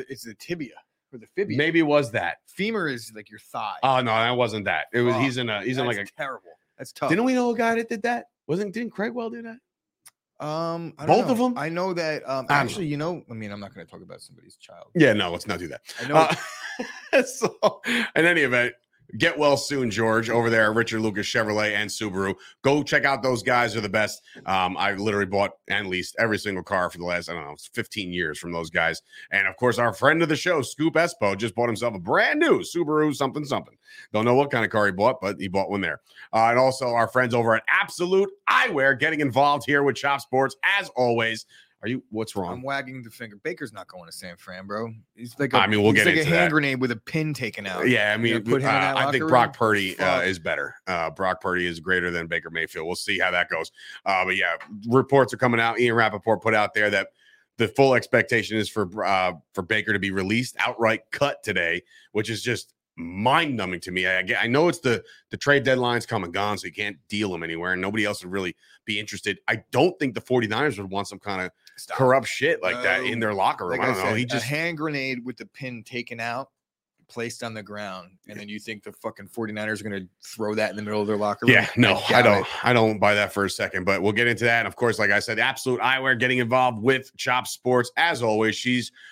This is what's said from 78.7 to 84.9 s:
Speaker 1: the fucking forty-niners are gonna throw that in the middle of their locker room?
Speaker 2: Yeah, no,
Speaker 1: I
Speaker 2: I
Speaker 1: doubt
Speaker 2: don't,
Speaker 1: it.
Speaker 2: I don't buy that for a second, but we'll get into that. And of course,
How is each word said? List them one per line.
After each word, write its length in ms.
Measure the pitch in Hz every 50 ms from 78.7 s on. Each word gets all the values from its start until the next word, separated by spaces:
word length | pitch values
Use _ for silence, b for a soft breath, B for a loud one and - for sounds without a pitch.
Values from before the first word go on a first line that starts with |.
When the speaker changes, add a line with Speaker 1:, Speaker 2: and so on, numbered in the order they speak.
| 110 104
Speaker 1:
the 100 | - 107
fucking 360 | 95 _ - 113 - - 101 101
forty-niners 540 | - 117 113 107 107 107 107 107 110 101
are 20 | 101
gonna 220 | 107 101 98 92 90 _ _ -
throw 300 | - - - 110 107 107
that 160 | 107 107 101
in 60 | 92
the 60 | 107
middle 200 | 107 104 107 107
of 40 | 104
their 120 | 104 110 101
locker 260 | 104 104 101 - 120
room? 80 | 120
Speaker 2:
Yeah, 160 | 120 95 107 - -
no, 200 | - 120 104 95
Speaker 1:
I 20 | -
Speaker 2:
I 20 | - -
Speaker 1:
doubt 140 | 113 123 120
Speaker 2:
don't, 160 | 113 101 98
Speaker 1:
it. 240 | 92 - - - -
Speaker 2:
I 80 | 120
don't 260 | 123 117 113 110 107 101
buy 140 | 104 104
that 180 | 104 104 101 92 -
for 100 | 101 98
a 60 | 92
second, 340 | - - 104 92 - 92 90
but 160 | 95 98 92
we'll 120 | 90 104
get 140 | 104 110 120
into 180 | 120 117 92 117
that. 160 | 117 117 117
And 60 | 110
of 80 | 98 -
course, 240 | - 123 117